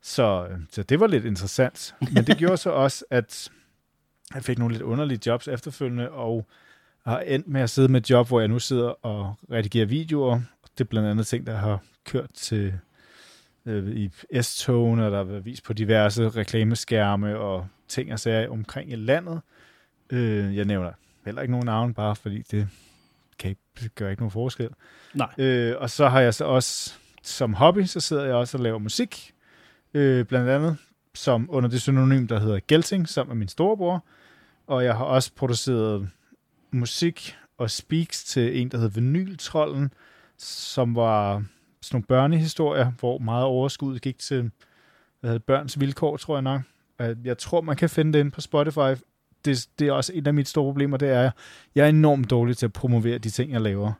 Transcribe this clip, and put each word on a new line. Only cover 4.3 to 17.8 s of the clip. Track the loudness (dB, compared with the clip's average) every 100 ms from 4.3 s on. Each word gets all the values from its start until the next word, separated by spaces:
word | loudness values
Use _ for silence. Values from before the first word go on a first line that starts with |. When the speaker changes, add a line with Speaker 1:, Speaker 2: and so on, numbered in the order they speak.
| -8
Speaker 1:
jeg |
fik | -4 0
nogle | 0
lidt | -2
underlige | -4 -2 -2 -2 -2
jobs | -2 -2
efterfølgende, | -8 -10 -8 -6 -4 -6
og | -6 -4 -4 -6 _ _ _ _ _ -4
har | -4
endt | -2 -4 -2
med | -2
at | 0
sidde | 4 4
med | 4
et | 4
job, | 4 4
hvor | 2
jeg | 2
nu | 0
sidder | -2 -2 -2 -4 -8
og | -6 -6 -10 -6
redigerer | -4 0 0 2
videoer. | 0 -2 0 2 0 -2 _ _ -6
Det |
er | -2
blandt | 0 0
andet | 0 -2
ting, | -4 -4
der | -4
har | -2 -2 -6 _ -6
kørt | -6 -6
til, | -12 -4 -2 -2 -4 _ _ _ -20 -20 -20 _ _ -8
øh, | -6 -4 -4
i | -6 -8 -6 -4
S-togene, | -4 -4 -2 2 2 2 0
og |
der | -2
har |
været | -4 -8 -12
vist | -16
på | -10
diverse | -4 2 4 4 4 0
reklameskærme | 0 -2 2 2 0 0 2 2 0 -2 -4
og | -4 -4 -6 _